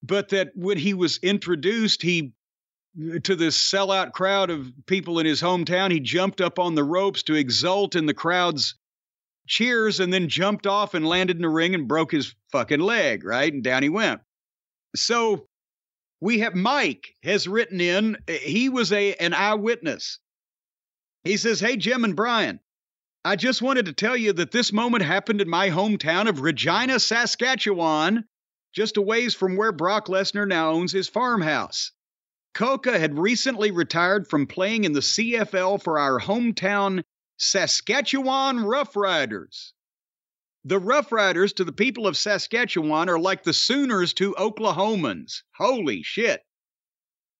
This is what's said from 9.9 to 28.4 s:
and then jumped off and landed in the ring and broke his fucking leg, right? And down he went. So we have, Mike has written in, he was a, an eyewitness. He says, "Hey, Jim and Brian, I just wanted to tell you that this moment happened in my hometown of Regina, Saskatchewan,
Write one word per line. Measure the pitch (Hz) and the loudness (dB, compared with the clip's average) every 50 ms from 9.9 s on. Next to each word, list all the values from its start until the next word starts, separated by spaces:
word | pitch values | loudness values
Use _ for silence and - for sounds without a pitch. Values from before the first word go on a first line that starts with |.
| 185 147 | 0 0
and | 190 180 180 | 0 0 2
then | 190 180 156 | 0 0 0
jumped | 117 139 175 196 208 202 - | 0 0 0 0 0 0 -2
off | 202 196 202 208 202 - | 0 0 0 0 -2 -2
and | 180 156 | -2 0
landed | 160 170 180 190 180 180 | 2 2 2 2 0 0
in | 165 | 0
the | 175 165 | 0 0
ring | 156 160 165 175 185 | 2 2 2 2 0
and | 180 147 113 | -2 -2 0
broke | 139 160 165 156 - | 0 0 0 0 0
his | 156 127 110 - _ _ _ - | -2 -2 -4 -10 _ _ _ -2
fucking | 143 120 - 151 143 | -2 0 0 0 0
leg, | 165 202 233 226 185 139 117 98 - | 2 2 2 2 2 0 0 -2 -4
right? | 90 110 123 143 165 | -4 -2 0 0 0
And | 156 139 | -2 -2
down | 113 127 127 131 135 | -2 0 0 2 2
he | 143 | 2
went. | 160 208 226 180 120 - _ _ _ _ _ _ _ _ _ _ _ _ _ _ _ | 0 0 0 0 -2 -4 _ _ _ _ _ _ _ _ _ _ _ _ _ _ _
So | - - - 226 240 233 226 208 160 - _ _ _ _ _ _ _ _ _ _ _ _ _ _ _ | -4 -2 0 0 0 2 0 0 -2 -4 _ _ _ _ _ _ _ _ _ _ _ _ _ _ _
we | 156 196 240 214 | -2 0 0 2
have, | 214 233 175 | 0 0 0
Mike | 180 185 226 269 285 247 170 127 - - - _ _ - | 0 0 2 2 2 0 0 -2 -4 -10 -20 _ _ -4
has | 147 196 208 - | -2 0 0 0
written | 175 196 220 233 - 190 180 | 0 0 0 0 0 -2 -2
in, | 175 175 175 190 214 220 208 - - - | 0 2 2 2 2 0 -2 -4 -6 -8
he | 165 143 123 139 143 214 247 269 | -8 -6 -4 -2 0 0 0 0
was | 254 254 233 165 196 | 2 0 0 2 2
a, | 208 202 202 190 | 2 2 0 0
an | - 170 175 175 | 0 -2 -2 0
eyewitness. | 147 196 208 214 214 202 226 233 - - 160 120 92 - - - - _ _ _ _ _ _ _ _ _ _ _ _ _ _ _ _ _ _ _ _ _ | 0 0 0 0 0 0 -2 -2 -2 -2 -6 -6 -6 -8 -12 -12 -14 _ _ _ _ _ _ _ _ _ _ _ _ _ _ _ _ _ _ _ _ _
He | 156 202 | -2 -2
says, | 208 - 233 226 175 | 0 2 0 0 2
"Hey, | 180 226 254 | 0 0 0
Jim | 226 160 202 247 262 226 | 0 0 0 0 2 0
and | 220 180 | 0 0
Brian, | - 208 240 240 226 190 127 92 - _ _ _ _ _ _ _ _ _ _ _ _ _ | 0 0 0 2 0 0 0 -4 -8 _ _ _ _ _ _ _ _ _ _ _ _ _
I | 165 196 | -2 -2
just | 202 - 254 254 - | 0 0 0 0 0
wanted | 226 254 269 254 226 175 | 0 0 2 2 0 0
to | 147 | -2
tell | - 190 220 254 | -2 -2 0 0
you | 247 226 214 196 | 0 0 0 0
that | 160 175 - | 0 -2 -2
this | - 226 240 - | 0 0 0 0
moment | 202 208 233 240 233 240 185 | 0 0 0 2 2 0 2
happened | 147 170 196 196 - 226 208 | 2 0 -2 0 0 0 0
in | 196 165 | 0 0
my | 170 175 190 196 | 0 0 0 2
hometown | 160 156 196 220 214 - - 143 165 180 214 226 | 2 0 0 0 0 -2 0 0 0 2 2 0
of | 196 139 | 0 0
Regina, | 131 160 160 120 - - 165 180 247 262 262 247 | 0 -2 -2 0 0 0 2 2 2 2 2 0
Saskatchewan, | - - 214 233 240 214 - - 233 254 262 - - 214 202 175 170 160 156 151 156 170 208 240 220 _ _ _ | 2 2 0 0 0 0 -2 -2 0 -2 0 0 0 -2 0 0 2 2 2 2 2 2 2 0 -2 _ _ _